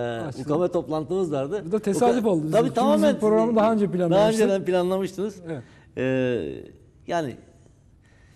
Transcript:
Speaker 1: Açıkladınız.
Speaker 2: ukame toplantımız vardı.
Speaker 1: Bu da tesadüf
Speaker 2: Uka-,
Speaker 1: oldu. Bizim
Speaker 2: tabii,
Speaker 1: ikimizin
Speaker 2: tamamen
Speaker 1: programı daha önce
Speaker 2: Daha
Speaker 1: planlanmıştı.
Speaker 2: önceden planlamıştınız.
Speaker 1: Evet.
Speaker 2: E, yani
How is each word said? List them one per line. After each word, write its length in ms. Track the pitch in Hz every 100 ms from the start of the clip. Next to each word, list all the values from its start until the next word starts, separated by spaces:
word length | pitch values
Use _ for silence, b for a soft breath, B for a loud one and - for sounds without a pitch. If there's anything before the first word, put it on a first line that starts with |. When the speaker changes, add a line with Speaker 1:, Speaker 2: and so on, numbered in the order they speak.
| 120 117 143
Speaker 1:
Açıkladınız. 200 | 127 135
Speaker 2:
ukame 220 | 151 175
toplantımız 600 | 175 135 156 156 185 180
vardı. 300 | 143 139 202 160
Speaker 1:
Bu 60 |
da 60 | 214
tesadüf 460 | 208 190 240 240
Speaker 2:
Uka-, 40 | 214
Speaker 1:
oldu. 100 | 170
Bizim 100 | 156
Speaker 2:
tabii, 80 | 196 262
Speaker 1:
ikimizin 60 |
Speaker 2:
tamamen 440 | - 254 208 302 202
Speaker 1:
programı 360 | 214 220 226 220
daha 160 | 214
önce 120 | 220
Speaker 2:
Daha 80 | 196
Speaker 1:
planlanmıştı. 500 | 180 175 185 214 220
Speaker 2:
önceden 220 | 208 196
planlamıştınız. 720 | 180 180 180 190 190 - 208 185 170
Speaker 1:
Evet. 160 | 147 107 B B -
Speaker 2:
E, 80 | 127 131 127 120 76 62 50 - - _ -
yani 300 | 170 143 - - - - _ _ _ b b b